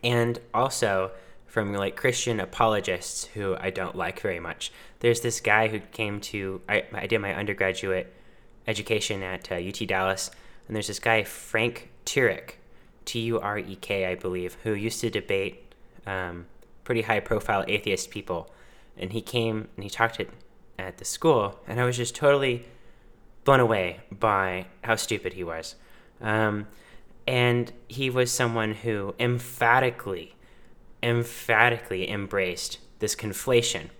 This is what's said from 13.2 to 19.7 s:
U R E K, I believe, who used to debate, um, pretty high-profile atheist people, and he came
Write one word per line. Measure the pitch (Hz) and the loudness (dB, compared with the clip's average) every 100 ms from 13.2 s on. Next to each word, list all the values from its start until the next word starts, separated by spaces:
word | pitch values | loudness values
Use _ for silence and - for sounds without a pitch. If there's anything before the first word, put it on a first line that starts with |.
U | 113 117 | -2 -2
R | 101 104 | -2 -4
E | 92 95 | -6 -12
K, | - 98 92 | -4 -2 0
I | 90 | -2
believe, | 95 90 90 - | -4 -4 -6 -6
who | 113 | -4
used | 104 110 117 | -2 -2 -2
to | 113 | -2
debate, | 104 95 98 98 - - - - - - | -4 -2 -2 -2 -8 -20 -20 -20 -16 -8
um, | 95 90 87 85 - - - | -6 -6 -8 -14 -20 -20 -20
pretty | - 117 | -4 -2
high-profile | 107 107 - 110 - 101 - | 2 0 2 -2 2 0 2
atheist | 101 - 95 - | -2 0 -2 -4
people, | - - 87 - - - - - - | -10 -6 -6 -8 -18 -20 -20 -20 -10
and | 92 | -6
he | 110 | -6
came | - 123 113 107 107 | -2 0 0 -2 -6